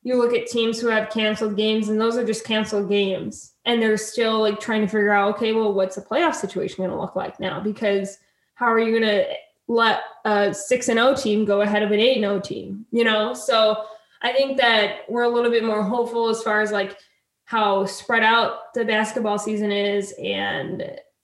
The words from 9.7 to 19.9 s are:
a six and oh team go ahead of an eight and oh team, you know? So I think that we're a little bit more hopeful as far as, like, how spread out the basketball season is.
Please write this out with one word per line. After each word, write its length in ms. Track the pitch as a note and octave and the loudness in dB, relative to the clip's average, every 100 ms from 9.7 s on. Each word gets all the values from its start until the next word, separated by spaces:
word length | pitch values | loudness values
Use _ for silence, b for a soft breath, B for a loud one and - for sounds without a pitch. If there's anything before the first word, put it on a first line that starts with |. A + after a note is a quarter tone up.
| A#3 A3+ G3+ - - A3 | 2 2 2 -4 -6 0
a 260 | G#3 G3+ | 2 2
six 360 | G3 - B3+ B3 | -2 -2 0 2
and 100 | A3+ | 4
oh 160 | B3 | 4
team 300 | C4+ A3 G#3 G#3 | 2 2 2 2
go 140 | G3+ | 2
ahead 200 | G#3 G#3 | 2 2
of 100 | G#3 | 2
an 80 | G#3 | 4
eight 160 | A#3 C4 | 4 4
and 100 | G3+ | 0
oh 140 | G3 | -2
team, 440 | G3 - - G3 A3 | -4 -10 -10 -12 -4
you 140 | A#3 | 0
know? 280 | A#3 G#3+ G#3+ | 2 2 0
So 520 | B3+ - A3+ G#3+ G#3+ B B B B | -4 0 4 4 2 B B B B
I 120 | B3 | -2
think 260 | B3+ C4+ C4+ | 0 0 2
that 500 | B3 A3+ G3+ - - | 4 4 0 -4 -6
we're 140 | A#3 | 0
a 60 | A#3+ | 0
little 220 | A#3+ A#3+ | 2 2
bit 140 | A#3 | 2
more 180 | A3 G#3+ | 0 -2
hopeful 440 | G3 A#3+ A#3 A#3 A3+ | 0 -2 -2 -2 -2
as 140 | A3 | -2
far 180 | A3 G#3+ | 0 0
as, 120 | G#3+ | 0
like, 260 | G#3 F#3+ - b b _ _ | -2 -4 -8 b b _ _
how 400 | _ A3+ G#3 G3 G3 | _ 0 2 2 -2
spread 360 | - - A#3 | -6 -2 2
out 500 | A3 A#3 A3 - - | 4 4 2 -4 -8
the 100 | A#3+ | -4
basketball 540 | A3 G#3+ G#3+ - G#3+ G#3 | 0 0 0 -2 -2 -2
season 320 | G#3+ G#3+ G#3 | -2 -2 0
is. 400 | G3+ G3+ | 0 0